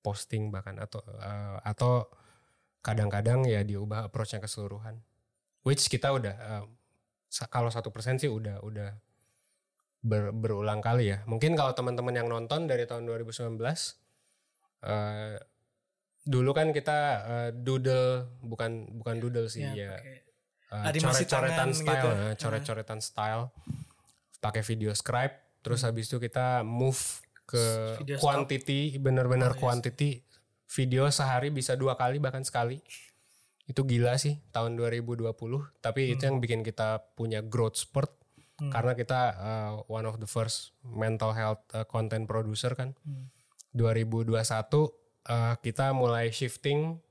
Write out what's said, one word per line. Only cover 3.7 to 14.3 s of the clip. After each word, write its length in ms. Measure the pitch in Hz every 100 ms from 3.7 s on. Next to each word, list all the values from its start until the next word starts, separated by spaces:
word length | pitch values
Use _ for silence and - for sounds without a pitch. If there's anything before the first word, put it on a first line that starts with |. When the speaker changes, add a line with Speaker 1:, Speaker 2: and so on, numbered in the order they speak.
| 101 107 110
Speaker 1:
approach-nya 360 | 104 - 110 110
keseluruhan. 580 | 104 - 101 104 110 110 - _ _ _ _ _
Which 240 | 131 143 -
kita 240 | 127 139
udah, 240 | 135 104
eh, 300 | 101 110 107 104 120 _ _ _ _ _
sa-, 200 | - 117
kalau 220 | 123 117
satu 180 | 113 110
persen 300 | 113 110 131
sih 100 | 147
udah, 320 | 110 107 98
udah 320 | 101 107 101 104 _ _ _ _ _ _ _ _ _ _
ber-, 320 | 113 107 104
berulang 480 | 110 110 101 107 107
kali 280 | 113 123 107
ya. 140 | 98
Mungkin 300 | 107 113 151
kalau 180 | 165 131
teman-teman 400 | 127 123 123 123
yang 160 | 123 117
nonton 380 | 117 113 147 165
dari 180 | 123
tahun 200 | 120 120
dua 120 | 117 117
ribu 140 | 117
sembilan 260 | 113 117 113
belas, 400 | 117 165 - - _ _ _